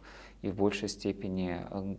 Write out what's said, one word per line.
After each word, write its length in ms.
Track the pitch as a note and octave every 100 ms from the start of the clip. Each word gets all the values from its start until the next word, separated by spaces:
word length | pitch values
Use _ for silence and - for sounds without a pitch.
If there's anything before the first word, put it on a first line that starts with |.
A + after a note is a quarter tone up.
| - - - -
и 80 | G2+
в 60 | G2
большей 340 | G#2 - G#2
степени, 720 | - G2+ F#2+ G2+ F#2 F2+ F2 -
э, 260 | G2 G2